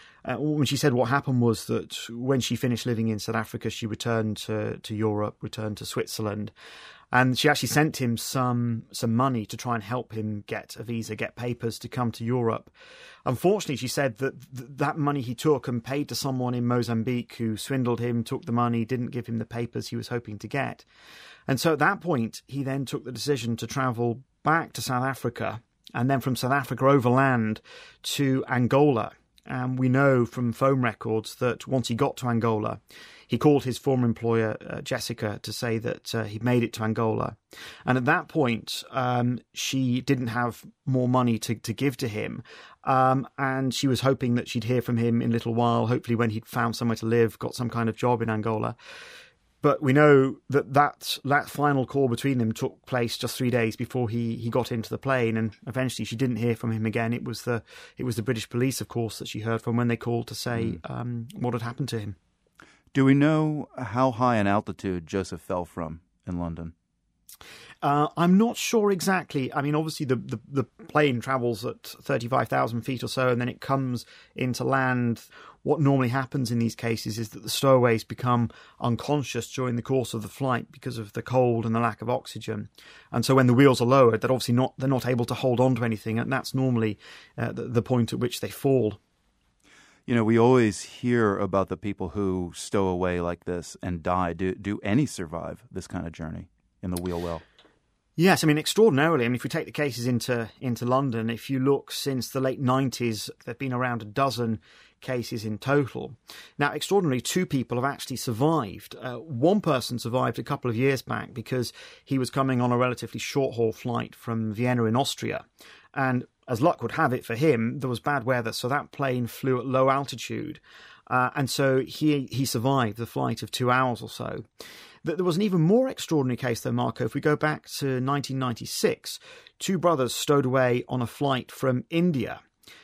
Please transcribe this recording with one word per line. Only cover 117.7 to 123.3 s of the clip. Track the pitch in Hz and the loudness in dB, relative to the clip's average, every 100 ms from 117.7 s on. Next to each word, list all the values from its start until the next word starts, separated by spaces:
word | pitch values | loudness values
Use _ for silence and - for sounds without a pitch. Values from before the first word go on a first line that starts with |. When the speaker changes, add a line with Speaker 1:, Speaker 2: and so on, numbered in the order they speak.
| 139 | -2
Speaker 1:
there | 131 | -4
was | 117 | -4
bad | 147 143 | -2 -2
weather, | 113 123 110 | 0 0 -2
so | - 123 | -4 -2
that | 143 - | -2 -4
plane | - 139 127 113 | -6 -2 -2 -4
flew | - 135 127 | -4 -2 -2
at | 131 | 0
low | 131 135 | 2 4
altitude. | 135 135 120 - 113 104 - _ - - - - | 2 -2 -8 -8 -8 -8 -12 _ -20 -20 -20 -2
Uh, | 127 123 151 | 0 0 0
and | 131 | -2
so | - 135 131 | 0 2 2
he, | - - 151 143 131 | 0 -2 0 0 -2
he | 120 131 | -4 -2
survived | 123 127 139 113 110 | 0 2 2 0 -2
the | 113 | -6
flight | 135 131 | -4 -2